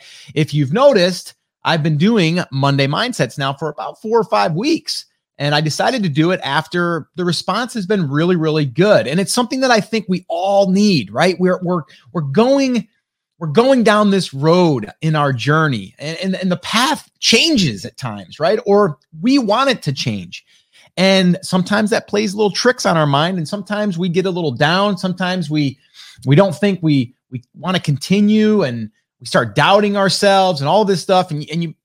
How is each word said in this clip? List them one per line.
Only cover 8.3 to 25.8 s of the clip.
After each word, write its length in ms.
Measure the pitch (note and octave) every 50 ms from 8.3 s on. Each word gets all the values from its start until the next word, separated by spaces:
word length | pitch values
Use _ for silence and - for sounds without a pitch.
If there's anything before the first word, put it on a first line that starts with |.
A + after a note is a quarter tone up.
| F#3
really 300 | E3 D#3 D#3 D3+ D#3 D3
good. 420 | C3 A2 D#3 F#3+ G#3+ F#3+ B2 G#2+
And 140 | B2 D3+ F#3+
it's 120 | G3 -
something 280 | - B3 B3 - C#4+ C4
that 100 | C4 B3+
I 100 | A#3 G#3+
think 260 | - - A3+ A3 - -
we 180 | F#3 F3 - -
all 440 | E3+ E3+ F#3 G3 G3+ G3 G3+ F#3+
need, 400 | F#3 G3+ G#3 G#3 F3+ C3 G2 F#2+
right? 260 | G#2+ C3 E3 F#3+ F3 -
We're, 240 | F3+ F3+ F3+ -
we're, 200 | F3+ E3+ F3+ E3 C#3 - - - _ -
we're 100 | - F3
going, 680 | D3 C3+ C3+ G3+ A#3 C4 C#4 C#4 C4+ B3+ B3 A3 - _ _ _ _ _ _ _ _ _ _ -
we're 80 | E3+
going 380 | D#3 C#3 G#3+ A#3+ C4+ C4+ B3 G#3
down 260 | A3 G#3 G#3+ G#3+ G3+
this 240 | G3 F#3+ F3 - -
road 560 | C3+ D3 D#3+ E3+ F3+ F3+ D#3+ C#3+ A#2+ G#2 - - _
in 120 | D#3 D#3+ D#3
our 180 | D3+ D3 C#3
journey, 600 | C3 A2+ A2 C#3+ D3+ D#3+ D#3 D3 B2+ G#2 F#2+ - - -
and, 180 | C#3 D#3 E3 E3
and, 160 | F#3 F#3+ F#3
and 160 | - F#3 F#3
the 60 | F3
path 520 | F3 - - - A3+ B3+ D#4 D4 - - _ _ -
changes 640 | - - - A3+ A3 A#3 D4 G#3+ F3+ B2+ G#2 F#2 F2+
at 120 | G#2+ -
times, 440 | - C3 A2+ G#2 G2+ F#2+ A2 - -
right? 180 | D3+ F3 A3 G#3+ -
Or 320 | G3+ G3+ G#3 G#3 E3 C#3+ - _ _ - D#3
we 180 | E3+ B3+ C4+ C#4+
want 320 | A#3 F#3+ G#3 B3 C4+ C#4
it 120 | A#3 -
to 100 | - D3+
change. 520 | C3+ - - B2+ G#2+ G2 F2 - - - - _ _ _ _ _ _ _ _ _ _
And 420 | E3+ F#3+ F#3+ F#3+ F#3+ F#3 F3+ E3+ -
sometimes 480 | - - F3+ F#3+ F3+ - G#3 A3 G#3+ G#3
that 180 | A3 - - -
plays 260 | G3+ G#3 A3 G3 F#3+
little 160 | G#3+ G#3+ G3
tricks 360 | - - - A#3+ B3 - -
on 100 | G3 F3
our 100 | D#3+ D3+
mind. 320 | C#3+ C#3 C#3+ D#3+ F3+ F#3+ F3
And 80 | D3+
sometimes 500 | - G#3 G#3 G3 - G#3 G#3 G#3+ G#3 F3
we 120 | E3 F#3 F#3
get 180 | D#3+ F#3 F3+
a 40 | G3
little 200 | F3 F3+ E3+ D3
down. 480 | A#2+ A2+ D3 D3+ F3 F#3+ G3+ G#3 F#3+ F#3
Sometimes 500 | - F#3 F3 - F#3 F3+ F#3 F#3 D#3+ C#3+
we, 300 | D3+ D3+ C#3+ C3+ - -